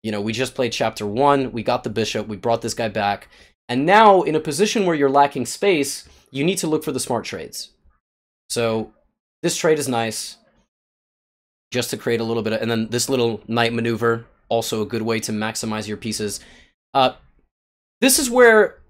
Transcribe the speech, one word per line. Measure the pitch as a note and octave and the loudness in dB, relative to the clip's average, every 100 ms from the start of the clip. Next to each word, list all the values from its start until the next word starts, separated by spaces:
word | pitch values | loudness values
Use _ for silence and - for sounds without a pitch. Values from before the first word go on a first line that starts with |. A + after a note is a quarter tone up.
| A2 | -4
You | |
know, | G#2 | -4
we | G#2 | -4
just | A2+ B2+ - | -4 -6 -2
played | B2 | -4
chapter | - A2+ - G#2 | 0 -4 -4 -6
one, | G#2+ C#3+ C#3 B2+ | 0 2 2 0
we | A2+ | -4
got | G#2+ B2 | -2 -2
the | B2 | -4
bishop, | A2 A2 A#2 G#2 | -4 -4 -4 -8
we | G2+ | -6
brought | A#2+ A#2 | -2 -2
this | A#2 | -2
guy | - A2+ | -6 -4
back, | G#2 G2+ G2+ - - _ _ - | -2 -2 -4 -8 -20 _ _ -6
and | B2 D3+ | -2 4
now, | G3+ A3 F#3+ | 8 8 6
in | D3 D3+ | 4 -2
a | |
position | D#3 C#3+ G#3 A#3+ F#3 | -2 0 0 2 0
where | D#3 | 2
you're | C#3 | 2
lacking | C#3 C#3+ C#3 A#2+ | 4 2 0 -8
space, | - G3+ E3+ C3+ - - _ _ | -2 0 2 -2 -6 -14 _ _
you | C3+ D#3 | -2 -2
need | F#3+ | -2
to | E3 | -2
look | D#3 D#3 | -2 -2
for | |
the | C3 - | -6 -4
smart | A#2 - | -4 -4
trades. | F2+ D2 - - _ _ _ _ _ _ _ _ | -12 -12 -14 -16 _ _ _ _ _ _ _ _
So, | - A#2 A2+ A2 _ _ _ _ _ | -2 0 -2 -4 _ _ _ _ _
this | E3+ - | -4 0
trade | E3+ D#3 | 2 2
is | C3 | 0
nice, | A#2 A2+ G#2+ - - _ _ _ _ _ _ _ _ _ _ _ _ _ | -2 -2 -4 -12 -16 _ _ _ _ _ _ _ _ _ _ _ _ _
just | B2 A#2+ | -6 -4
to | G#2 | -6
create | - A#2 | -2 -2
a | |
little | A2+ A#2 | -2 -4
bit | G#2+ | -2
of, | A2 | -4
and | A2+ | -2
then | A2+ A2 | -2 -2
this | A#2+ - | -4 -2
little | C3+ A#2 A2 - | 0 0 -2 -4
knight | A#2 A#2 | 0 0
maneuver, | A#2 A#2 A2+ A#2 A#2 A#2 _ _ | 0 -2 0 0 -2 -6 _ _
also | A#2 A2+ A2 | -2 -2 -4
a | G#2 | -4
good | A#2 | -4
way | A2 A2+ | -2 -4
to | A2 | -4
maximize | G#2+ A2 G#2+ A2+ G#2+ G#2 | -4 -4 -6 -6 -6 -6
your | G#2 | -8
pieces. | A2+ G#2+ G#2 - - - _ _ _ | -8 -6 -6 -8 -14 -20 _ _ _
Uh, | C#3 B2+ - _ _ _ _ _ _ _ _ | 2 2 0 _ _ _ _ _ _ _ _
this | C4 C#4+ | 2 2
is | C4 | 2
where | B3 A#3 A3 F#3 - | 6 8 8 4 -2